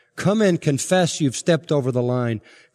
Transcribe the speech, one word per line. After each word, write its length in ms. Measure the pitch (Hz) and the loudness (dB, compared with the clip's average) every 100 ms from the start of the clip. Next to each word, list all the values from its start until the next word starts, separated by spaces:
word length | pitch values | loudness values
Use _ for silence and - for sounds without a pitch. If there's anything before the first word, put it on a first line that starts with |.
| _ - | _ -4
Come 240 | 180 214 | 0 2
and 180 | 202 165 | 2 2
confess 640 | 151 135 - 185 165 - | 0 -2 0 0 0 0
you've 160 | 143 - | -2 -2
stepped 340 | - 160 - | 0 0 0
over 220 | 147 127 | -2 0
the 80 | 123 | -2
line. 400 | 123 123 120 107 - - _ | 0 -2 -2 -4 -8 -20 _